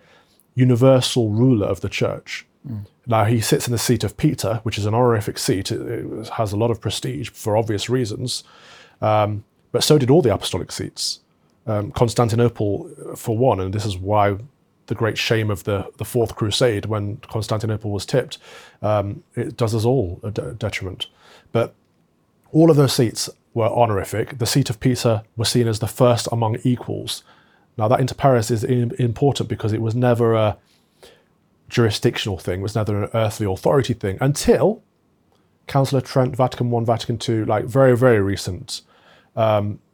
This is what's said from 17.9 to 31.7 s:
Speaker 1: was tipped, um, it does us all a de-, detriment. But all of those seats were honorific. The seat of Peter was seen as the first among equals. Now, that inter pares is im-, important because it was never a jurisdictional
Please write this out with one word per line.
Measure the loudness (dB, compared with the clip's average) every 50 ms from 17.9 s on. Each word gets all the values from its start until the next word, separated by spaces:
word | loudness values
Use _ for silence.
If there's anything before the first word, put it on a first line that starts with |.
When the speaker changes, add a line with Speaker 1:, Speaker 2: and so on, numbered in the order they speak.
Speaker 1:
was | -6 -6 -4
tipped, | -2 -2 -2 -2 -2 -6 -18 -18 -20 -20 -20 -20 -20 _ _ -2
um, | 0 0 0 0 -2 -6 -10 -14 _ _
it | -8 -8 -6 -4
does | -2 -2 0 0
us | 0 2
all | 2 2 2 0 -2 -6 -8 -8
a | -8
de-, | -6 -6 -8 -8 -8
detriment. | -8 -6 -6 -6 -8 -8 -10 -10 -10 -12 -14 _ _ _ -20 -20 -20 _ _ -2
But | -2 -2 -2 -6 _ _ _ _ _ _ _ _ _ _ _ _ _ _ _ 4
all | 6 6 6
of | 8
those | 6 4 4 4
seats | 2 2 0 0 -4 -8 -10 -10 _ _ _ -4
were | 0 0 0
honorific. | 2 2 2 2 2 0 -4 -4 -4 -4 -4 -6 -6 -4
The | -2
seat | 0 2 2 2 0
of | -2 -2
Peter | 0 0 0 2 2 2 2 0 -2 -6 _
was | -4 -2 0
seen | 2 2 2
as | 2 0 -2
the | -4
first | -4 0 4 4 4 4 2 0 -2
among | -2 0 0 0 -2 0 0
equals. | 0 0 0 -2 -6 -10 -8 -8 -8 -10 -12 -12 _ _ _ _ _ _ _ _ _ _ -2
Now, | 0 2
that | 2 2
inter | 0 -2 -2
pares | 0 2 2 4 2 2 0
is | -2 -2 0
im-, | 0 0 0 0 -2 -2 -2
important | -2 -2 0 0 0 0 0 0 -4 -6
because | -6 -4 -4 -2 -2
it | -2
was | -2 -2 -2
never | 0 2 2 2 4 2 2 2
a | 4 2 2 0 -2 _ _ _ _ _ _ _ _ -20 -20 -20 _ _ _ _ _ _ _ _ _ _
jurisdictional | -4